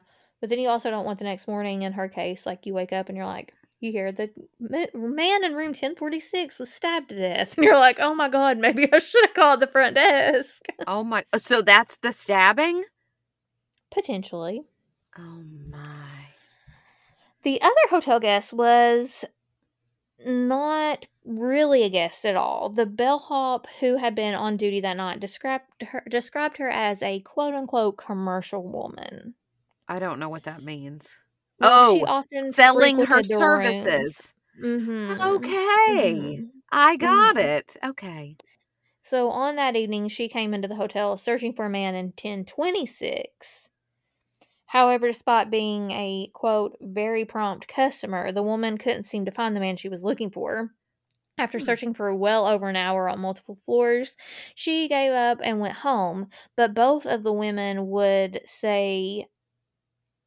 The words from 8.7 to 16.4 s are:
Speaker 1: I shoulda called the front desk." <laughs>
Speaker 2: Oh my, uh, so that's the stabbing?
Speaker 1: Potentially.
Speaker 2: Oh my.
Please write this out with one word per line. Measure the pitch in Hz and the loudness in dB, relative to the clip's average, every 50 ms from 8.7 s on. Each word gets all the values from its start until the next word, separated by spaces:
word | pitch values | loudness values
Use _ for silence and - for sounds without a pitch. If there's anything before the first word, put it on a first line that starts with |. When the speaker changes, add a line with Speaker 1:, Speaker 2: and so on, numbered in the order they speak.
| 214 247 294 277 | 4 2 4 6
Speaker 1:
I | 285 320 | 6 4
shoulda | - - - 480 440 359 - | 4 4 6 6 6 6 6
called | 370 320 294 277 240 | 6 6 6 6 4
the | 262 | 2
front | 262 - 269 262 233 - | 2 4 2 2 4 4
desk." | 269 294 392 294 277 - - 302 247 277 - - - - - - | 4 6 6 6 4 4 2 2 0 -2 -4 -12 -16 -14 -14 -12
<laughs> | - - | -8 -6
Speaker 2:
Oh | 175 190 208 226 | -4 -4 -4 -2
my, | 226 220 202 - - - | -2 -2 -2 -2 -2 -2
uh, | |
so | 226 - - 247 233 | -2 0 2 2 4
that's | 202 202 202 214 233 - - | 6 8 8 8 6 4 -4
the | - - 240 | -6 -4 -4
stabbing? | - - - - 202 190 185 196 214 240 311 339 349 349 381 - _ _ _ _ _ _ _ _ _ _ _ _ _ _ _ _ _ _ _ _ | -4 -4 -2 2 4 6 6 6 6 4 2 0 0 -2 -4 -8 _ _ _ _ _ _ _ _ _ _ _ _ _ _ _ _ _ _ _ _
Speaker 1:
Potentially. | - 415 392 - 233 185 190 - - 170 165 170 202 262 302 _ _ _ _ _ _ _ _ _ - | -6 -4 -4 -4 -6 -6 -6 -8 -10 -8 -8 -8 -8 -10 -12 _ _ _ _ _ _ _ _ _ -20
Speaker 2:
Oh | 175 170 165 165 165 165 | -20 -20 -18 -18 -18 -20
my. | 156 156 147 143 147 147 147 147 147 147 147 143 143 143 139 139 143 _ _ | -20 -20 -18 -18 -18 -16 -16 -16 -16 -18 -18 -18 -18 -20 -20 -20 -20 _ _